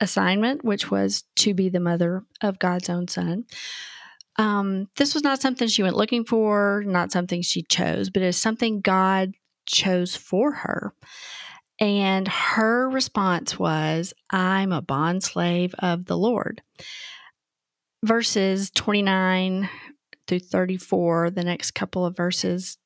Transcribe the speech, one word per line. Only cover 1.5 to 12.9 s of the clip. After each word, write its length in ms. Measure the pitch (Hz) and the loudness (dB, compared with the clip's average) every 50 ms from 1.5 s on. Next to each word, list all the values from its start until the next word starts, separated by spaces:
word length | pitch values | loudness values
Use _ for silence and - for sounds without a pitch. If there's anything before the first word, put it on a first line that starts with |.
| 196 | 4
be 160 | 180 190 185 | 2 2 2
the 100 | 180 180 | 2 2
mother 440 | 175 170 170 170 175 170 180 190 - _ _ - | 2 2 2 2 2 2 0 -2 -6 _ _ -4
of 180 | - 202 190 - | -2 -2 0 0
God's 300 | - 180 180 180 180 - | 0 0 0 0 -2 -2
own 180 | 175 175 180 175 | -2 -2 -2 -4
son. 380 | - 180 175 170 170 208 247 - - - - - - - - - - - - - - - - _ _ - | -4 -2 -2 -2 -2 -4 -4 -8 -12 -14 -14 -12 -12 -12 -14 -16 -16 -18 -20 -20 -20 -20 -20 _ _ 0
Um, 520 | 214 214 208 202 196 196 196 190 196 - - - | 0 2 2 0 0 0 -2 -2 -4 -4 -2 0
this 160 | 285 285 - | 0 0 0
was 100 | 311 294 | 0 2
not 180 | 285 269 262 | 2 2 2
something 280 | - 262 254 - 240 226 | 2 0 0 0 0 0
she 140 | - - 196 | 2 2 2
went 120 | 185 - | 2 2
looking 300 | - 214 226 247 240 226 | 2 0 0 0 -2 0
for, 580 | - 233 220 220 214 208 208 202 202 202 208 208 | 2 2 2 4 4 4 4 2 2 2 0 0
not 280 | 202 185 180 170 - - | 0 0 0 0 2 0
something 280 | 180 180 180 180 175 | -2 -2 0 -2 -2
she 220 | 175 - - 175 165 | -2 -2 -2 -2 -2
chose, 460 | - - - - 170 - - 196 190 | -2 0 0 0 0 0 0 -2 -2
but 120 | 190 196 | 0 0
it's 160 | 185 180 180 - | 0 2 0 0
something 440 | - 226 220 - 240 226 220 202 | 0 -2 0 0 -2 -2 -2 0
God 500 | - 202 190 190 190 190 190 190 190 190 196 _ _ _ _ _ - | 0 2 2 4 4 4 4 2 0 -2 -4 _ _ _ _ _ -8
chose 520 | - - - - 190 185 180 180 180 - - | -2 -2 0 2 2 2 0 0 -2 -4 -8
for 340 | - - - 180 247 294 | -8 -2 0 2 2 2
her. 420 | - - - - - - - - - _ - - - - - - - - - - - - _ _ _ - | 0 -2 -4 -4 -4 -4 -6 -8 -10 _ -20 -20 -20 -18 -18 -16 -16 -16 -16 -18 -18 -20 _ _ _ -2
And 480 | 214 208 202 202 196 190 190 190 190 196 | 0 2 2 2 2 2 2 0 0 -2
her 600 | - - - - - 220 220 220 233 247 262 | -2 -2 -2 0 2 2 2 2 2 2 0
response 720 | 262 | 0